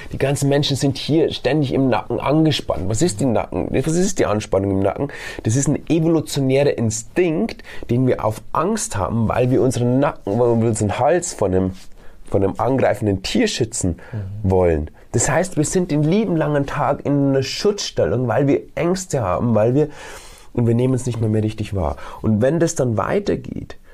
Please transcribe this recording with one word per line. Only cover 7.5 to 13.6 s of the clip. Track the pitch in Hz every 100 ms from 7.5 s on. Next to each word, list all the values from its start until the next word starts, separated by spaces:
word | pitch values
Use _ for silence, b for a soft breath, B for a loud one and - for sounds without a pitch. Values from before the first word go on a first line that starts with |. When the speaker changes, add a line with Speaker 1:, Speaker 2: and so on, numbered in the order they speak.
| - B B -
Speaker 1:
den | 120 127
wir | -
auf | 110 110 -
Angst | - 165 220 - 104
haben, | 90 117 110
weil | - 123
wir | 127
unseren | 120 117 120 127
Nacken, | 139 - - 107
weil | 123 117
wir | 113
unseren | 110 107 -
Hals | 127 175 170
von | - 101
einem, | 92 92 95 - b b b -
von | 101
einem | 98 90
angreifenden | 113 131 107 - 107 95
Tier | - 208 226
schützen | -